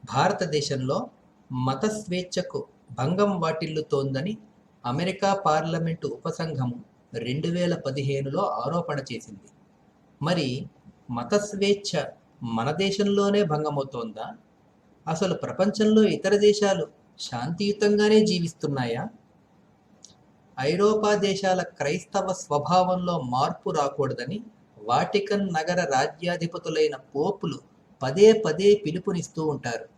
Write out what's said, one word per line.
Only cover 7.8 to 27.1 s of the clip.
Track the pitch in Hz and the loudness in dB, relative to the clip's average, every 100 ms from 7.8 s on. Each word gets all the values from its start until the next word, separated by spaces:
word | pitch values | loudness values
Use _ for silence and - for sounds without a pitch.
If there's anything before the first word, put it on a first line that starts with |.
| 139 135 135 139 139 156 190 | -4 -4 -2 -2 -2 -2 -2
ఆరోపణ | 113 123 170 165 139 | -2 -2 -4 -4 -6
చేసింది. | 135 117 - 98 - _ _ _ _ _ _ _ | -6 -12 -12 -20 -20 _ _ _ _ _ _ _
మరి | 147 175 135 127 - _ - - - | -2 0 -2 -4 -10 _ -20 -20 -10
మత | 120 117 | -8 -2
స్వేచ్ఛ | 208 - 196 196 202 - 160 139 - _ _ | -2 -2 -2 0 0 0 -4 -4 -10 _ _
మన | 120 113 123 | -6 -2 -2
దేశంలోనే | 160 196 196 202 202 202 202 | 0 -2 0 2 2 2 2
భంగమవుతోందా? | 190 151 151 143 135 123 110 107 117 - _ _ _ _ _ _ - | 2 0 -2 -4 -6 -6 -8 -10 -12 -14 _ _ _ _ _ _ -8
అసలు | 156 185 | -2 -2
ప్రపంచంలో | 160 - - 196 202 214 220 | -2 -6 0 0 2 4 6
ఇతర | 208 - 190 202 | 6 4 2 6
దేశాలు | 208 208 202 185 151 _ _ _ | 6 6 2 2 -2 _ _ _
శాంతియుతంగానే | - 120 127 170 202 202 208 208 214 214 | -10 -6 -6 -2 -2 2 4 4 6 6
జీవిస్తున్నాయా? | 180 180 165 - 151 139 120 117 202 - _ _ _ _ _ _ _ _ - - _ _ _ - | 6 2 -2 -4 -4 -2 -2 -2 -6 -10 _ _ _ _ _ _ _ _ -20 -20 _ _ _ -4
ఐరోపా | 135 180 208 214 214 | -2 4 4 4 2
దేశాల | 202 196 190 190 185 | 2 2 0 2 0
క్రైస్తవ | 175 - 143 175 - 196 185 | -2 -4 -2 -2 -2 -4 -2
స్వభావంలో | 185 - 143 139 175 180 185 175 170 | -4 -2 -2 4 4 4 0 -2 -4
మార్పు | 123 123 156 175 190 | -2 0 0 -2 -4
రాకూడదని | 160 139 139 131 120 123 208 - _ _ - | 0 -2 0 -2 -2 -6 -8 -12 _ _ -16
వాటికన్ | 107 131 175 202 196 202 190 | 0 0 2 0 0 -2 0
నగర | 160 160 180 175 | -2 0 0 2
రాజ్యాధిపతులైన | 131 151 - 175 175 170 175 170 156 151 131 | 2 0 -2 -4 -2 -4 -6 -4 2 2 0
పోపులు | - | -8